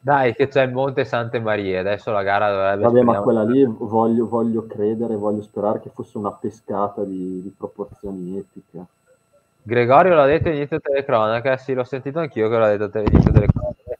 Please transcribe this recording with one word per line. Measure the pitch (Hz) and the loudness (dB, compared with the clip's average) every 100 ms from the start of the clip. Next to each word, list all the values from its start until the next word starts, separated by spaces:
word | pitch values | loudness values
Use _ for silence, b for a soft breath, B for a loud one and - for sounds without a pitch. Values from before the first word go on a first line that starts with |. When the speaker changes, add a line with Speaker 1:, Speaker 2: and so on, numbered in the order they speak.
Speaker 1:
Dai, | 127 139 127 | 2 2 2
che | 110 135 | 2 0
c'è | 143 | 2
il | 131 | 0
Monte | 127 139 135 127 | 0 -2 -2 -2
Sante | 120 117 120 | -4 -4 -4
Marie, | 110 107 98 92 | -2 -2 -2 -2
adesso | 95 101 - | -2 -4 -2
la | 104 | -2
gara | 98 101 104 | 0 2 2
dovrebbe, | 98 95 101 | 2 0 2
Speaker 2:
Vabbè, | 113 120 | 4 4
ma | 123 | 4
Speaker 1:
speriamo | 101 | 2
Speaker 2:
quella | 110 117 | 2 2
lì | 110 131 | 2 4
voglio, | 135 110 113 110 113 117 110 | 2 0 -2 0 2 0 0
voglio | 117 117 113 110 | -2 -2 -2 -6
credere, | 104 104 113 113 107 | -4 -2 -2 -4 -4
voglio | 104 107 | -4 -4
sperare | 104 - 101 107 | -8 -4 -4 -4
che | - | -8
fosse | - 101 117 | -16 -12 -8
una | 101 | -8
pescata | - 104 - - 101 101 - | -8 -12 -12 -8 -4 -4 -6
di, | 101 95 92 92 | -8 -6 -8 -10
di | 95 - | -12 -14
proporzioni | 104 - 101 - 101 95 90 95 | -16 -12 -14 -12 -12 -10 -10 -10
epiche. | 95 - _ 85 87 _ _ _ _ _ _ _ | -12 -20 _ -18 -18 _ _ _ _ _ _ _
Speaker 1:
Gregorio | 107 117 120 139 185 | -2 0 4 6 6
l'ha | 165 135 | 4 4
detto | 156 175 | 2 0
inizio | 147 143 156 | -4 -4 -6
telecronaca, | 151 139 139 120 107 113 127 127 | -2 -2 0 0 0 0 -2 -4
sì, | - | -4
l'ho | 127 | -6
sentito | 123 135 139 147 | -4 -8 -6 -6
anch'io | 160 117 110 | -6 -2 0
che | 117 | 2
l'ha | 110 104 | 2 2
detto | 104 | -2
te-, | 110 107 | -2 2
inizio | - - | 4 6
telecronaca. | - - - 605 - - | 4 2 -2 -4 -10 -12